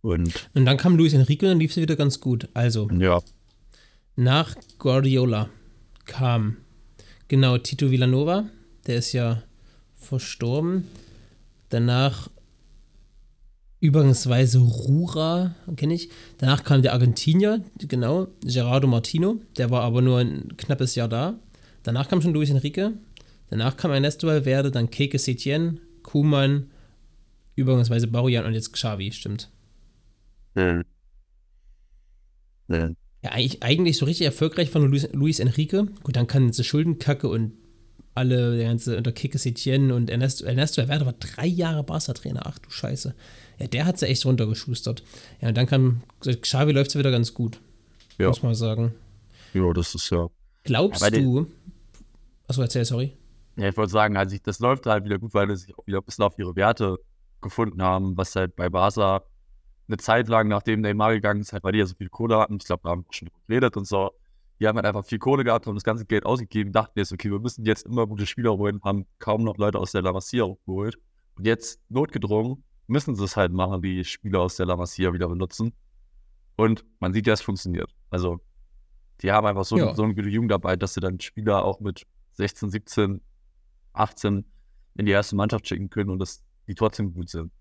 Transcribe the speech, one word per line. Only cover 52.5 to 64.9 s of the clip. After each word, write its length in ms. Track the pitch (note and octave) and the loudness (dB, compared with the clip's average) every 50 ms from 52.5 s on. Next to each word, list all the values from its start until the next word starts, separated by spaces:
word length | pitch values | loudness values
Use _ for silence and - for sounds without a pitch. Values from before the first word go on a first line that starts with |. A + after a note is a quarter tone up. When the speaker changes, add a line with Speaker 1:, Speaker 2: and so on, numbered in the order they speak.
| B2 C3 | -2 -2
Speaker 2:
erzähl, 240 | B2+ A#2 - B2+ A#2+ | -2 -2 0 -2 -2
sorry. 280 | - B2 A#2 C3 C#3 - - _ - - - - _ _ | -2 -2 -2 -4 -6 -8 -14 _ -20 -20 -20 -20 _ _
Speaker 1:
Ja, 140 | - G2+ G2 | -4 -4 -2
ich 80 | F#2+ | 0
wollte 140 | - G#2+ F#2+ | 0 -2 0
sagen, 260 | F#2 G#2+ G#2+ G#2+ G#2 | 2 2 2 2 2
also 180 | G2 G2 F#2 G2 | 0 -2 -2 -4
ich, 60 | G2 | -8
das 180 | _ - F#2+ - | _ -8 -6 -2
läuft 260 | A#2 B2 C3+ C3+ - | 0 0 0 0 0
halt 200 | A#2+ G#2+ G#2 G2 | 0 0 0 0
wieder 120 | G#2 G2+ | -2 -4
gut, 160 | F#2+ A2 G#2+ - | -4 -6 -2 0
weil 140 | G#2+ G2+ G2 | 0 0 2
sie 160 | G#2 F#2 F#2 | -2 -6 -8
sich 100 | - - | -16 -20
auch 100 | - - | -18 -8
wieder 120 | - G2 G2 | -4 -4 -4
ein 40 | F#2+ | -4
bisschen 200 | - - - G#2+ | -6 -4 0 0
auf 120 | G2+ - | 0 0
ihre 180 | - G2+ F2+ E2+ | -4 -8 -6 -2
Werte 420 | F#2 G2 G#2+ A#2 - A2+ G2 F#2 - - _ _ _ _ _ _ - | 2 2 2 2 2 -2 -2 -2 -4 -8 _ _ _ _ _ _ -14
gefunden 400 | - G#2 - - A2+ G#2+ - F2 | -14 -8 -2 -2 -2 -2 -2 -2
haben, 360 | F#2 F#2 F#2 F#2+ F#2+ F#2+ F#2 | 0 0 0 0 0 -2 -2
was 180 | F2+ F#2+ - - | -4 -4 -4 -2
halt 200 | G2 F#2 F#2 - | -4 -4 -4 -4
bei 140 | - F2 F2+ | -4 -4 -2
Barca 540 | F2 F2+ F#2 - G2+ A2+ G#2 F#2+ F#2+ G2 - - _ _ _ _ - - _ - - _ _ | 2 2 2 2 2 2 2 2 2 0 -4 -8 _ _ _ _ -20 -20 _ -20 -20 _ _
eine 100 | - A2 | -8 -8
Zeit 300 | G2+ - - A2 A#2+ B2 | -6 2 2 2 2 4
lang, 200 | A2 A#2 A2+ A2 G#2 | 2 2 2 2 2
nachdem 320 | G#2 G2+ - A#2 A2 G#2+ | 0 0 0 0 -2 0
Neymar 320 | G#2+ G#2 G2+ G#2+ G#2+ A2 A2+ | 0 -2 0 2 2 2 2
gegangen 280 | G#2+ G2+ G#2 G#2 G#2 | 2 0 0 -2 -2
ist, 120 | G#2+ - - | -4 -8 -10
halt, 100 | G2+ - | -6 -4
weil 80 | F#2+ | 0
die 80 | G2 A2 | 2 2
ja 60 | G2+ | 0
so 100 | F2+ F#2 | 0 -2
viel 140 | _ G#2 F2+ | _ -14 -14
Kohle 280 | - - A2+ A2+ A2+ A2 | -8 -6 -2 2 4 2
hatten, 180 | A2 - G#2 G2 | 2 2 -2 -10
ich 60 | - | -4
glaub, 180 | - F2+ F2 - | -4 -6 -4 -2
da 60 | E2+ | -4
haben 160 | F2 F2+ F2 | -4 -4 -6
wir 60 | _ - | _ -16
schon 140 | - - E2 | -16 -16 -16
drüber 100 | _ _ _ | _ _ _
geredet 300 | - A2 B2+ C3 A#2+ - | -2 0 2 2 2 0
und 100 | A2 G2 | -4 -6
so, 240 | - G#2 G2 F#2+ G2 _ _ _ _ _ _ _ _ _ _ | -2 -2 -2 -2 -2 _ _ _ _ _ _ _ _ _ _
die 80 | G#2+ | 0
haben 80 | G#2+ G#2+ | 0 0
halt 100 | A2+ G2 | 2 -2
einfach 200 | G#2 | -2